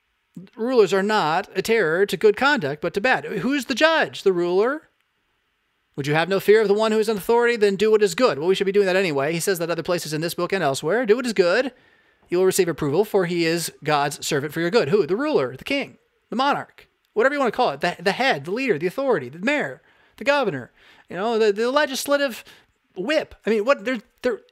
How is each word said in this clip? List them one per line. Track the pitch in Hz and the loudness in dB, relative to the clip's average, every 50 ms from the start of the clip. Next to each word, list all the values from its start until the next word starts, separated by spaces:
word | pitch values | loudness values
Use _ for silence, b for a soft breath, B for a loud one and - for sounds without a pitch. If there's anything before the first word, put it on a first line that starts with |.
| _ _ _ _ _ _ - 175 185 - _ | _ _ _ _ _ _ -20 -20 -20 -20 _
Rulers | 233 220 254 262 240 202 165 196 | -6 -4 0 4 4 4 6 4
are | 190 190 | 0 0
not | 208 214 208 170 151 160 180 - - - | 2 0 2 2 2 0 0 -2 -4 -6
a | 190 185 | -6 -2
terror | - 226 226 190 156 160 180 202 | 0 2 2 2 2 2 0 0
to | 196 196 | 0 0
good | 165 - 214 208 | 2 2 2 2
conduct, | - 254 277 294 240 160 135 151 - - | 4 2 2 2 0 -2 -4 -6 -4 -6
but | 170 - | -4 -4
to | 202 | -2
bad. | 202 262 240 156 135 | 0 0 0 0 -2
Who's | - - 185 156 247 285 285 233 | -6 -8 -4 -2 -2 -2 -2 -2
the | - 262 | -4 -2
judge? | 208 311 320 330 302 277 135 127 - - | 2 2 2 4 2 0 -2 -4 -2 0
The | 196 185 | 0 2
ruler? | 175 175 175 180 190 214 247 285 320 _ _ _ _ _ _ _ _ _ _ _ _ _ _ _ _ _ _ _ _ _ _ - | 2 0 0 2 2 2 0 -2 -4 _ _ _ _ _ _ _ _ _ _ _ _ _ _ _ _ _ _ _ _ _ _ -12
"Would | - 135 | -8 -4
you | 147 147 | -2 0
have | 160 170 170 | 0 0 0
no | 196 190 | 0 -2
fear | - - 208 220 | 4 6 6 6
of | 220 190 | 6 4
the | 202 | 2
one | 214 220 220 214 | 2 2 2 2
who | 220 | 2
is | 214 214 | 0 0
in | 220 | -2
authority? | 196 - - 233 233 240 233 240 | -4 0 0 2 2 4 2 2
Then | 220 208 202 196 | 2 2 2 2
do | 175 214 220 | 2 2 4
what | 220 208 214 | 4 4 4
is | 196 165 | 2 2
good." | 175 254 226 143 135 | 2 2 2 2 0
Well, | 156 | 0
we | 180 190 | 0 0
should | - 202 | 0 0
be | 190 190 | 0 2
doing | 202 202 | 2 2
that | 185 180 | 4 2
anyway. | 190 202 175 147 139 139 151 165 | 2 0 0 0 0 0 -2 -2
He | 165 | -2
says | - 202 196 165 | -2 -2 -2 -2
that | 170 165 | -2 -4
other | 170 165 156 | -4 -4 -2
places | - 180 170 - 151 156 | -2 -4 -4 -4 -6 -6
in | 156 | -4
this | 165 170 - | -4 -4 -4
book | - 175 170 196 | -4 -4 -2 -2
and | 196 165 | 0 0
elsewhere. | 139 135 - - 156 190 233 262 | 0 -2 -2 -2 -2 -2 0 2
"Do | 196 214 | 2 2
what | 254 254 | 2 2
is | 247 208 | -4 0
good. | - 185 170 180 240 277 254 - b b b b b b b b b b b | 2 2 2 4 0 0 -2 -6 b b b b b b b b b b b
You | 175 180 | 0 2
will | 190 | 2
receive | 190 185 - 185 170 | 2 4 2 0 0
approval, | 156 - 160 143 135 175 214 | 0 -4 -2 -2 0 0 0
for | - - 196 180 | 0 0 0 0
he | 165 180 170 165 | 0 0 0 0
is | 160 165 170 160 - - - - | 0 0 -2 -4 -6 -10 -8 -4
God's | 151 151 143 143 147 147 - - | 0 0 0 0 -2 -4 -6 -6
servant | - 165 139 135 156 147 | -4 -4 -4 -4 -4 -6
for | 165 | -4
your | 170 170 | -4 0
good." | 190 233 170 139 | 0 0 0 2
Who? | 180 220 165 | 0 0 0
The | 143 185 | 0 -2
ruler, | 220 285 311 285 180 135 120 131 | -2 -2 0 0 0 -2 -2 -6
the | - - | -10 -8
king, | - 277 285 220 - - _ _ _ _ _ _ - | -4 -4 -4 -4 -6 -12 _ _ _ _ _ _ -10
the | 226 | -4
monarch, | 226 269 285 247 147 123 - _ - - _ _ _ _ _ - | -2 0 0 0 -2 -4 -10 _ -20 -20 _ _ _ _ _ -2
whatever | 220 233 269 285 | 0 0 2 2
you | 285 | 0
wanna | 269 226 | -2 -2
call | - - 247 185 | 0 0 0 -2
it. | 139 143 | 0 -2
The, | 175 175 175 - | -4 -4 -4 -2
the | 175 196 180 | -2 -4 -2
head, | - 254 277 202 147 135 | 0 0 0 0 -2 -2
the | 170 196 | -6 -6
leader, | 247 269 254 175 139 | -4 -2 -2 -2 -2
the | 170 | -2
authority, | 185 - - 277 269 226 160 127 120 | -4 -4 -2 -2 0 0 0 -2 -6
the | 139 175 | -12 -6
mayor, | 185 262 294 285 196 135 127 - b b b b b b b - | -4 -2 -2 -2 -4 -6 -8 -12 b b b b b b b -8
the | 220 | -2
governor, | 254 285 294 262 196 151 131 117 - b b b b b b b b | 0 2 2 2 -2 -4 -6 -10 -12 b b b b b b b b
you | - | -10
know, | 175 202 233 233 | -6 -4 -2 0
the, | 220 226 214 202 | 2 2 2 2
the | 202 233 247 | 2 0 0
legislative | 262 294 302 269 269 - - 277 285 285 285 269 214 - - B B B B B _ _ _ _ - | 2 0 0 0 -4 -6 -2 -2 0 0 0 -2 -4 -8 -16 B B B B B _ _ _ _ -12
whip. | 190 180 254 311 302 - - - _ - | -10 -4 -2 -2 -2 -2 -4 -12 _ -2
I | 202 | 0
mean, | 226 214 202 | 0 0 2
what, | 254 277 226 196 | 0 0 0 0
they're, | 240 262 214 - _ _ _ - | -6 -6 -6 -6 _ _ _ -4
they're, | 254 214 - - _ | -4 -4 -4 -10 _